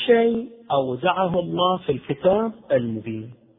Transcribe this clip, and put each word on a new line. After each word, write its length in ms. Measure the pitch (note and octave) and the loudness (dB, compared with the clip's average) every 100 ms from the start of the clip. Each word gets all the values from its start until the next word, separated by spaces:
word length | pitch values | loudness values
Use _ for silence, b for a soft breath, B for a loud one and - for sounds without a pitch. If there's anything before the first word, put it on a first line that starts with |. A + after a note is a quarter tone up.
| - | 4
شيء 440 | A#3 A#3 A3+ B3 - - | 4 4 0 -6 -14 -2
أودعه 680 | C#3+ C3 B2 F3 F3+ F#3+ F3 | -2 0 -2 0 0 0 0
الله 360 | E3 E3 F3+ F#3 | -2 0 0 0
في 160 | - | -2
الكتاب 600 | B2+ - C#3+ F3+ G3+ A3+ A3 - | -6 -4 0 2 2 -2 -6 -2
المبين. 640 | C#3 A#2 A2 A2 A2 A2+ A#2+ _ | 0 0 -6 -8 -10 -10 -18 _